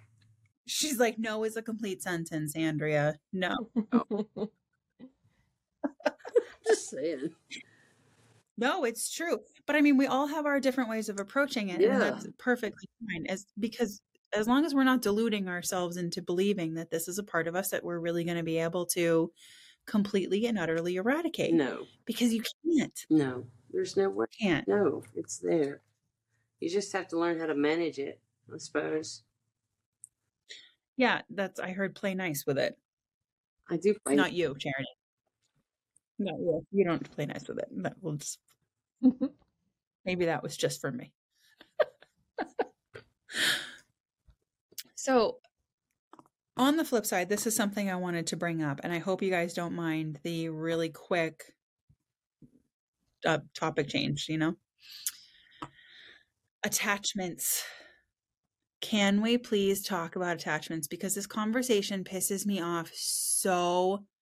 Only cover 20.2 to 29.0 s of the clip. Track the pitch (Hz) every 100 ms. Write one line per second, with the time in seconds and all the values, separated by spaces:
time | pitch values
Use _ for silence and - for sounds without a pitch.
20.2 | 170 196 233 214 160 165 175 180 220 302
21.2 | 339 254 165 165 127 - - _ - -
22.2 | 240 226 - - 320 311 156 - - 156
23.2 | 135 127 - - - 185 180 196 196 -
24.2 | 226 - 208 143 - 202 170 - - 170
25.2 | - - 180 170 139 - _ _ _ _
26.2 | _ _ _ - 165 196 196 190 - 165
27.2 | 170 165 160 143 147 165 165 139 139 -
28.2 | _ _ - 156 - 147 156 156